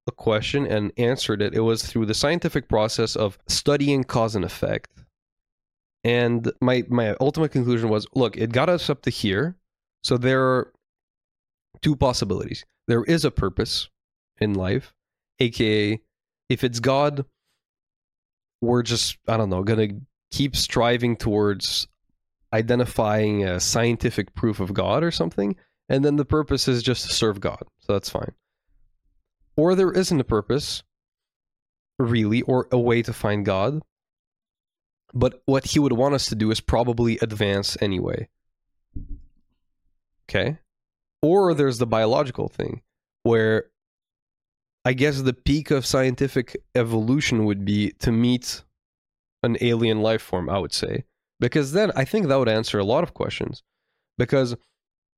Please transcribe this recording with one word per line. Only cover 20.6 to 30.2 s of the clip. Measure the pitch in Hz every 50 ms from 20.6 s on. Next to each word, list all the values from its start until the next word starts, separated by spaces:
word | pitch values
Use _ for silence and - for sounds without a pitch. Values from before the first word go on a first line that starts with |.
| - - - 127 113 120 123 117 120 120 117
towards | - - 117 104 104 104 104 101 104 - - - - - - _ _ _ _ _ _ _ _ _ _ _ - -
identifying | 110 113 117 123 123 120 120 - - 113 104 107 107 107 107 104 101 98
a | 92 90 90
scientific | - - - 117 117 120 117 - - 120 - - 95 - -
proof | - - 113 101 -
of | 95 92 98
God | 95 90 92 107 143 165
or | 170
something. | 160 - 165 170 - - 196 202 185 - _ _ _ _ _ -
And | 135 135 139
then | 147 147
the | 147 139
purpose | - 156 156 147 - 139 127 - 135
is | 127 120 107
just | 127 120 - -
to | - -
serve | - 117 110 98 98
God. | - 82 - - - - _ _
So | _ - 104
that's | 98 - -
fine. | - - - - - _ _ _ _ _ _ _ _ _ _ _ _ _ _ _ _ _ _ _ _ _ _ _ -
Or | - 156 180 185
there | 185 190 175 -
isn't | 185 185 - 180 139